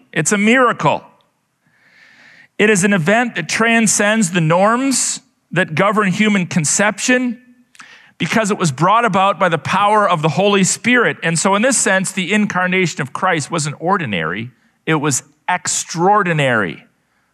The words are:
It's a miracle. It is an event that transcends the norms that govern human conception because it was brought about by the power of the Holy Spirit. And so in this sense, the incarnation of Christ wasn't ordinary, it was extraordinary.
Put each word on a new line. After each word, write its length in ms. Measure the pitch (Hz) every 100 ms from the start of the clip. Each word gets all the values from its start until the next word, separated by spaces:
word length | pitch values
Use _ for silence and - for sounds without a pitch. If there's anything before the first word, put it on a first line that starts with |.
| _
It's 200 | 170 156
a 80 | 208
miracle. 680 | 208 262 247 190 147 95 - _ _ _ _ _ _ _ _ _ - _ - - - -
It 140 | 208
is 120 | 208
an 100 | 202
event 420 | 202 156 220 247 185
that 120 | 160
transcends 840 | - 226 226 220 - 208 220 180
the 100 | 180
norms 760 | 160 175 202 240 269 247 - - - _ _
that 240 | 165 175 156
govern 360 | 196 208 202
human 360 | 175 214 202 170
conception 920 | 180 147 - 202 208 - 254 254 233 _ _ _ - - - - -
because 320 | - 220 208
it 80 | 208
was 140 | 170
brought 340 | 127 180 226 233
about 320 | 190 190 202
by 120 | 185
the 100 | 160
power 500 | - 190 208 214 202
of 140 | 175
the 60 | 156
Holy 340 | 139 202 202
Spirit. 540 | 185 - 233 247 185 -
And 160 | 170 165
so 160 | 196
in 80 | 196
this 160 | 254 254
sense, 340 | 214 190 185
the 220 | - 170
incarnation 720 | 214 208 180 180 185 170 -
of 100 | 135
Christ 380 | - 190 170 139
wasn't 240 | 165 147 -
ordinary, 680 | 165 196 131 92 80 98 120 - _ _ -
it 80 | 156
was 260 | 151 131 - _ -
extraordinary. 1400 | 180 - - - 165 185 208 180 160 135 117 87 62 - _ _ _ _